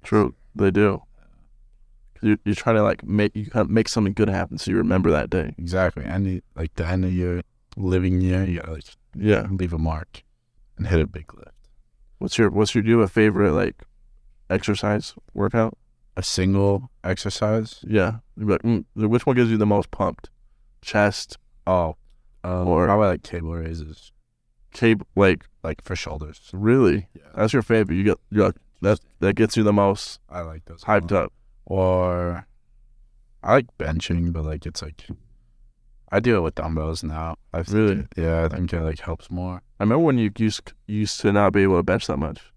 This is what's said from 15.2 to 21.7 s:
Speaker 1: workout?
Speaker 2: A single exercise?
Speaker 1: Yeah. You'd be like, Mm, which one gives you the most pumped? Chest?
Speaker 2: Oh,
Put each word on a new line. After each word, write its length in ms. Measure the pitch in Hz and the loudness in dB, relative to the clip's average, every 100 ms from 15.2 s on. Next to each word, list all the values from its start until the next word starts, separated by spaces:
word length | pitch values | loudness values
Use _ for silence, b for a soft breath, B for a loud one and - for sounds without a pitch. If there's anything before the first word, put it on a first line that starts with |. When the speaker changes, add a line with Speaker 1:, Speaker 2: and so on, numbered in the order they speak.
| _ - | _ -4
Speaker 1:
workout? 420 | 101 117 113 - _ _ _ - | -2 0 -2 -4 _ _ _ -10
Speaker 2:
A 80 | |
single 680 | 95 - 92 98 101 101 123 _ | -6 -2 0 2 2 0 -4 _
exercise? 800 | 90 90 104 - 107 110 110 - - | -6 -4 -6 -4 -2 -2 -4 -12 -2
Speaker 1:
Yeah. 320 | 107 90 110 _ - | 0 0 -2 _ -8
You'd 120 | 107 | -2
be 60 | |
like, 80 | 95 | 0
Mm, 220 | 113 113 - - | 2 -2 -2 -4
which 320 | 107 117 - | 0 2 2
one 80 | 123 | 2
gives 160 | 120 | 2
you 60 | 113 | 2
the 100 | 104 | 2
most 240 | 104 - | 2 -2
pumped? 400 | - 95 - - _ _ _ _ _ | -4 -4 -6 -18 _ _ _ _ _
Chest? 560 | - 107 104 - - - _ _ | -4 2 2 0 -12 -18 _ _
Speaker 2:
Oh, 300 | - | -2